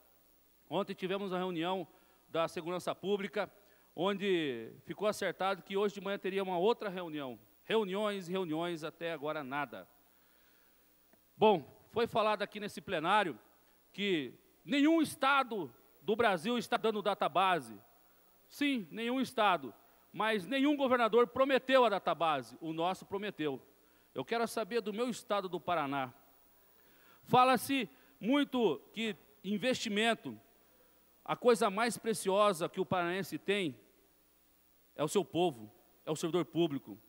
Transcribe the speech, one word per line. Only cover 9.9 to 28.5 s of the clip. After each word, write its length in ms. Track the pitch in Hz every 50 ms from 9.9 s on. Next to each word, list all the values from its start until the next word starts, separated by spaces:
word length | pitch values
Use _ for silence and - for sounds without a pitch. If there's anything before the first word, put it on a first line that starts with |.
| _ _ _ _ _ _ _ _ _ _ _ _ _ _ _ _ _ _ _ _ _ _ _ _ _ _ _ _ _
Bom, 280 | - 190 220 202 160 127 - - - - - -
foi 160 | 226 240 220
falado 340 | - 233 208 214 214 196 202
aqui 160 | - - 208
nesse 220 | 208 196 - 202
plenário 580 | - - 190 156 151 175 202 214 202 165 120 - - _ _ _ _ _ _ _ _ _ -
que 420 | 185 202 202 180 151 131 110 - - _ _ _ _ -
nenhum 360 | 156 247 285 277 311 330 330
estado 720 | 302 - - - 277 269 285 269 269 226 233 202 156 127 - _ _ _ _ _ 147
do 140 | 165 220
Brasil 420 | 214 240 214 190 170 147 226 247 240
está 180 | 180 - 240
dando 240 | 226 - 226 214 214
database. 800 | 196 208 196 - 202 165 - 175 190 185 180 160 127 113 107 98 - _ _ _ _ _ _ _ _ _ _ _ _ _
Sim, 400 | - - 285 285 277 233 180 143
nenhum 300 | 175 208 233 233 254 269
estado, 520 | 254 - - 233 208 202 180 160 135 113 - - - _ _ _ _ _ -
mas 320 | 165 208 220 220 208 170
nenhum 320 | 175 269 269 262 294 294
governador 520 | 269 277 240 254 240 233 214 202 233 240 233
prometeu 560 | - 254 269 277 269 247 - - 262 262 240
a 40 | 220
database, 720 | 202 180 - 180 160 147 165 160 151 135 123 - 127 -
o 120 | 165 160 165
nosso 340 | 160 165 180 190 - -
prometeu. 560 | - - 196 208 202 - - 156 147 135 120 - - _ _ _ _ _ _ _ _ -
Eu 120 | - 135
quero 220 | - 226 233 233 214
saber 320 | - 233 220 180 240 233
do 120 | 196 208 202
meu 160 | 214 247 262
estado 400 | 196 - - - 208 202 185 185
do 120 | 175 170
Paraná. 520 | - 180 175 160 143 135 139 139 131 127 - - _ _ _ _ _ _ _ _ _ _ _ _ _ _ _ _ - - - - -
Fala-se 640 | - - 247 254 262 262 - - - 277 269 226 - - - - - _ -
muito 640 | 175 214 277 294 285 -